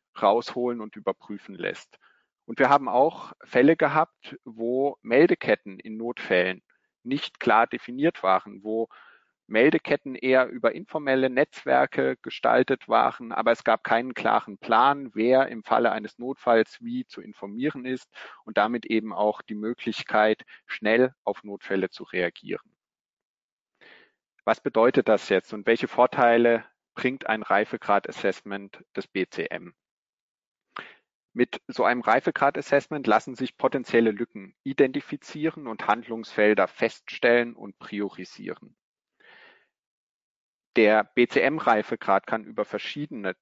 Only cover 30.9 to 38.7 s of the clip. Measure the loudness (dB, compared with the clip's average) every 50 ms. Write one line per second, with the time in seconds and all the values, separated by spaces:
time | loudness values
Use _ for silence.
30.9 | -20 _ _ _ _ _ _ _ _ -2 -2 -2 -2 -8 -14 -10 -4 0 0 0
31.9 | 0 0 2 2 2 2 2 0 -2 0 0 0 0 -2 -2 0 0 0 0 -2
32.9 | -6 -4 0 2 2 2 2 -2 -6 -8 -8 -8 -6 _ -2 -2 -2 -2 -4 0
33.9 | 2 2 4 4 2 -2 -6 -10 _ -14 -18 -18 _ _ _ -8 0 2 2 2
34.9 | 2 -4 -8 -8 -12 -14 -14 -16 -10 -6 -6 -6 -6 -6 -10 -12 -10 -6 -2 -2
35.9 | -2 -2 -2 -8 -10 -10 -10 -8 0 2 4 4 4 4 2 0 0 -2 -4 -4
36.9 | -4 -6 _ -16 -8 0 2 4 4 4 2 -2 -6 -14 -18 -18 -18 _ -16 -10
37.9 | -8 -6 -6 -6 -8 -10 -16 -18 -16 -14 -12 -12 -12 -12 -16 -20